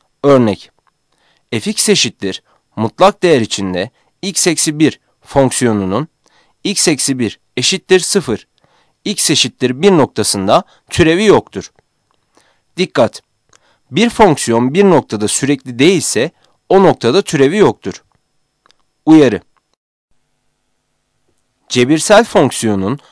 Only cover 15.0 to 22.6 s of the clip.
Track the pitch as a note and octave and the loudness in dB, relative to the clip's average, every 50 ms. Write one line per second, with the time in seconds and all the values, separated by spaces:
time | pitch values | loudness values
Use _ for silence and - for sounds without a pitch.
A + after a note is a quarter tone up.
15 | - - A2+ G#2 G#2+ G2+ - - C#3 C3+ D3 C3+ - C3 A#2+ A#2 C#3+ F#3 G3 D3 | 2 -2 -6 -4 -4 -4 -4 -4 -2 -2 -4 -4 -6 -12 -4 0 2 2 2 0
16 | - - - G#2+ C3+ F3 _ _ _ _ _ _ _ - F3+ F#3+ F#3+ D#3 B2 - | -2 -4 -4 -4 -4 -4 _ _ _ _ _ _ _ 0 2 4 4 4 2 2
17 | - A#2 C#3+ G3 G3+ - E3 C#3 C3+ C#3+ F#3 G#3+ F3 B2 G#2 _ - G2 - - | -2 0 0 0 -2 -2 0 0 0 2 2 2 2 2 0 _ -10 -12 -12 -12
18 | _ _ _ _ _ _ _ _ _ _ _ _ _ _ _ _ _ _ _ _ | _ _ _ _ _ _ _ _ _ _ _ _ _ _ _ _ _ _ _ _
19 | - D#3 D#3+ D#3 C#3 A#2+ G#2 F2 _ _ _ _ _ _ _ _ _ _ _ _ | 2 4 6 6 6 4 0 -2 _ _ _ _ _ _ _ _ _ _ _ _
20 | _ _ _ _ _ _ _ _ _ _ _ _ _ _ _ _ _ _ _ _ | _ _ _ _ _ _ _ _ _ _ _ _ _ _ _ _ _ _ _ _
21 | _ _ _ _ _ _ _ _ _ _ _ _ _ - - B2 B2 C3 D#3+ D#3 | _ _ _ _ _ _ _ _ _ _ _ _ _ -6 -2 -2 0 0 0 -2
22 | - - G3+ A3 A#3 - - G3 C#3+ A#2 - - | 2 4 4 4 4 2 0 0 0 0 -2 -4